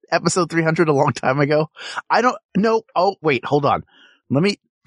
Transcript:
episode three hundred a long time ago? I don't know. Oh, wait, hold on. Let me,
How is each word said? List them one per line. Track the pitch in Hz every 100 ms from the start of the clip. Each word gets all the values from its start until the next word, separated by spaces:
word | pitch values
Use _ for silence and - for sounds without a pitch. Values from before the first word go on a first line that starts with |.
| _
episode | 170 170 190 165
three | 165
hundred | 160 160 160
a |
long | 139 147
time | - - 139
ago? | 143 151 156 - - - -
I | 185
don't | 247 - _ 185
know. | 220 220 -
Oh, | 170 190 196
wait, | 160 120
hold | - 147 139
on. | 90 - _ _ _ -
Let | 131
me, | 196 196 _ _